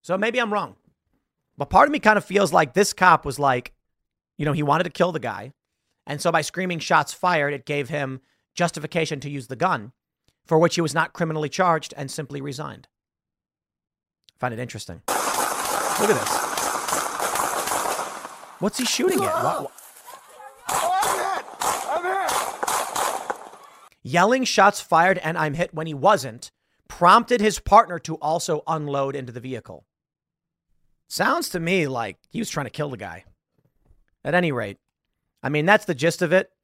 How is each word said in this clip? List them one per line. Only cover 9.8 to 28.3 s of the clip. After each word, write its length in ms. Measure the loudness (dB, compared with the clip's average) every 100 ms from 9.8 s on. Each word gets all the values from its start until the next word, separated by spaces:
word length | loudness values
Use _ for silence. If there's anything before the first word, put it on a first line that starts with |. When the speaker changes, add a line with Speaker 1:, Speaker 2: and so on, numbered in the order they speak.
| -6 _ _ _ _ _
Speaker 1:
for 140 | _ 4
which 160 | 4
he 60 | 2
was 140 | 0
not 180 | 0 -2
criminally 360 | -2 -4 -2 -4
charged 460 | 2 2 2 -2 -12
and 140 | -10
simply 300 | -8 -10 -8
resigned. 480 | -8 -8 -12 -14 _ _ _ _ _ _ _ _ _ _ _ _ _ _ _
I 40 | _
find 140 | -8
it 80 | -6
interesting. 400 | -10 -10 -14 -12 -4
Look 1040 | -4 -2 -2 -2 -2 -4 -2 -2 0 2
at 100 | 2
this. 300 | 0 -2 -2 -4 -4 -4 -4 -4 -4 -4 -4 -2 -4 -4 -4 -4 -4 -4 -6 -10 -14 -18 -20 -6
What's 180 | -4 -2
he 60 |
shooting 380 | -4 0 0 2
at? 100 | 0
Wha-, 300 | 0 -2 -2
wha- 80 | -8 -14 -20 -20 -20 -20 -20 -20 -20 -14 -6
Speaker 2:
I'm 500 | -2 0 0 0 0
hit! 260 | -2 -4 -8 -4 -4 -2 -4
I'm 160 | -4
hit! 280 | -2 -2 -2 -2 -4 -6 -4 -4 -4 -4 -4 -4 -8 -10 -12 -20 -20 -20 -20 _
Speaker 1:
Yelling 420 | -2 2 4 4
"shots 360 | 2 6 6 4
fired" 360 | 2 4 4 2
and 200 | -2 -2
"I'm 160 | -2
hit" 180 | -2 -4
when 140 | -4 -8
he 80 |
wasn't 560 | 0 2 2 0 -12 -20 _ _ _ _
prompted 540 | 4 8 8 6 2
his 180 | 2 0
partner 400 | 6 6 6 -4
to 160 | -8 -4
also 460 | -2